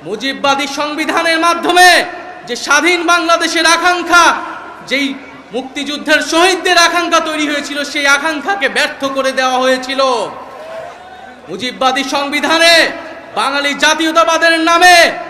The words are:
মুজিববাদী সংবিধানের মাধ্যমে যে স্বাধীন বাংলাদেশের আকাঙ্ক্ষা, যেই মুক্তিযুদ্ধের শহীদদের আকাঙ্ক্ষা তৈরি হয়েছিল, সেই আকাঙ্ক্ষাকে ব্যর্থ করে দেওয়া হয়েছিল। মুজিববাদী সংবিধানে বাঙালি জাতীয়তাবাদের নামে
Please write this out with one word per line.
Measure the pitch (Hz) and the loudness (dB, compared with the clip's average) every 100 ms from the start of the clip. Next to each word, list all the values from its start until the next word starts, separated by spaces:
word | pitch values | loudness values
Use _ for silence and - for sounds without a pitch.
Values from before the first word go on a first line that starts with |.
মুজিববাদী | 147 214 262 277 277 277 285 | -10 -8 -6 -4 -2 -2 -4
সংবিধানের | 285 294 302 311 320 330 330 | -6 -6 -6 -4 -2 0 0
মাধ্যমে | 330 339 330 349 359 330 202 - - - - | 0 0 0 4 6 6 2 -8 -14 -16 -10
যে | 240 | -10
স্বাধীন | - 285 311 359 | 0 2 2 0
বাংলাদেশের | 339 349 330 339 330 330 320 | 2 0 2 0 0 0 2
আকাঙ্ক্ষা, | 339 349 359 339 349 320 - - - - - 156 | 2 2 0 2 4 4 2 -6 -12 -14 -18 -6
যেই | 262 277 - - - - | -4 -4 -6 -14 -20 -10
মুক্তিযুদ্ধের | 226 269 285 277 294 - 302 | -10 -8 -10 -8 -8 0 0
শহীদদের | 285 320 359 359 359 349 | 2 2 2 2 2 4
আকাঙ্ক্ষা | 339 339 339 330 | 4 2 0 0
তৈরি | 320 311 302 | 0 -4 -2
হয়েছিল, | 294 285 285 | -4 -6 -6
সেই | 285 302 285 | -6 -2 2
আকাঙ্ক্ষাকে | 285 302 302 359 403 269 | 2 0 -4 -4 -2 -2
ব্যর্থ | 208 294 - 277 | 0 -2 -2 -6
করে | 277 262 | -2 -2
দেওয়া | 262 262 254 | 0 0 2
হয়েছিল। | 254 254 254 269 269 240 175 143 - - - - - - - - - - - | 2 0 -2 -2 0 0 -4 -10 -16 -16 -14 -14 -14 -16 -20 -20 -20 -20 -14
মুজিববাদী | 180 247 196 262 262 | -8 -8 -2 0 0
সংবিধানে | 269 285 285 294 294 320 330 339 254 - - - - - | -2 -2 -2 -2 0 2 4 4 4 -2 -12 -16 -12 -6
বাঙালি | 233 277 285 | -4 -2 -4
জাতীয়তাবাদের | 277 294 311 320 320 330 320 330 330 | 0 0 2 0 2 2 4 2 2
নামে | 320 339 359 349 311 - - | 2 4 6 8 6 2 -10